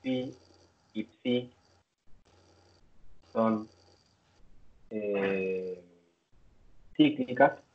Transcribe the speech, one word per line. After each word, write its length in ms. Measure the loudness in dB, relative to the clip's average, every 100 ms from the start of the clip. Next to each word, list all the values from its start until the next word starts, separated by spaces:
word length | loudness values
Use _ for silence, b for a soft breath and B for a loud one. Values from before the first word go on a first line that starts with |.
phi 320 | -2 -2 -4 -10 -20 -20 -20 _ _
y 100 | -10
psi 480 | -10 _ -2 0 -2 -18 _ _ _ _ -20 -20 _ -20 -20 -20 _ -20 -20 -20 -20 -20 -6
son, 340 | 0 2 0 -4 -18 -20 -20 _ _ _ _ -20 -20 -20 -20 -10
eh, 960 | -6 -2 0 0 -2 -2 -4 -6 -10 -16 -20 _ _ _ -20 -20 -20 -20 -20 -12
cíclicas. 640 | 4 4 4 -4 4 4 4 -16